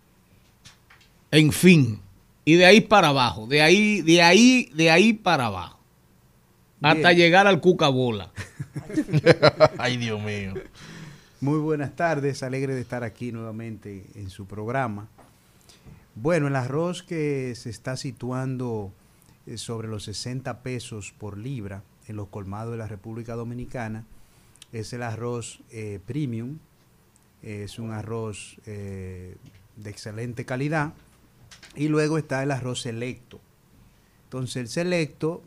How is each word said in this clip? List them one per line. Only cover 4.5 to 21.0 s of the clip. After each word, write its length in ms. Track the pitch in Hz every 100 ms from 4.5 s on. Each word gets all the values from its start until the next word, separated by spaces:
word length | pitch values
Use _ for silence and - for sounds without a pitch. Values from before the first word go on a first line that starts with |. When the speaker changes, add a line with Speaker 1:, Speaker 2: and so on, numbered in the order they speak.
| 254 - 151
Speaker 1:
de 160 | 160
ahí 220 | 165 220
para 320 | 220 185 156 117
abajo. 320 | 95 82 - _ _ _ _ _ _ _ _ _ _
Hasta 280 | 147 160 170
Speaker 2:
Bien. 80 | 175
Speaker 1:
llegar 300 | 170 185 202
al 120 | 170
Cucabola. 680 | 185 170 151 127 123 104 90 - - - -
Speaker 3:
<laughs> 300 | - - 277 233 156 160 160 151 - 151 -
Ay, 200 | 123 123
Dios 240 | 117 107
mío. 320 | 104 104 98 95 - - - - - - _ _
Speaker 2:
Muy 180 | 135 156
buenas 360 | 151 151 135 -
tardes, 480 | 170 147 139 135
alegre 300 | 131 131 135 131
de 60 |
estar 220 | 120 123
aquí 280 | 117 - 120
nuevamente 720 | 113 113 110 113 104 104 98 95 107
en 140 | 98
su 160 | - 95
programa. 600 | 101 110 131 123 104 107 _ - _ _ _ _ _ - - _ 110
Bueno, 320 | 139 170 143
el 80 | 135
arroz 480 | 120 143 175 175
que 500 | - 165 147 139 127 117
se 140 | 123
está 280 | 104 131 127
situando, 920 | 139 110 123 127 131 127 123 110 98 - _ _ _ _ -
eh, 120 | 113
sobre 300 | - 113 110
los 160 | 107 107
sesenta 560 | 98 123 131 127 107
pesos 520 | 131 127 - 110